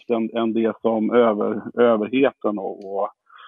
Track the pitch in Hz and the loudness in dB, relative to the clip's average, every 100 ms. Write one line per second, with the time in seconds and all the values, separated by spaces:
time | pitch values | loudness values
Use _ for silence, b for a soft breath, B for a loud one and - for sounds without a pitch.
0 | - 117 113 117 117 110 110 107 117 113 | -2 -2 -2 -2 -2 0 -2 0 -2 0
1 | 107 117 117 104 107 107 - - 120 110 | 2 4 4 2 -2 -4 -6 2 2 2
2 | 104 127 135 - 110 104 95 95 101 98 | 0 2 0 0 -4 -4 -8 -10 -8 -6
3 | 101 - b b | -6 -8 b b